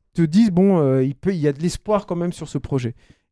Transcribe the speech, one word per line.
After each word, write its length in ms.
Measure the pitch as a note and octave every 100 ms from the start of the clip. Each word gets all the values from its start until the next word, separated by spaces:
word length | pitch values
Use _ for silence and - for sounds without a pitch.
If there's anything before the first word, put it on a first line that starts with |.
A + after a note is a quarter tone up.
| _
te 80 | -
disent, 280 | E3 F#3 A3+
bon, 280 | F3 G3 F3+
euh, 260 | C#3 C3
il 100 | C3
peut... 200 | C3+ F#3+
il 60 | F3+
y 60 | D3
a 60 |
de 80 | C#3
l'espoir 460 | E3+ - - G#3 -
quand 100 | F3
même 160 | F3
sur 160 | - D#3
ce 80 | D#3+
projet. 380 | - C3+ A#2+ - _ _ _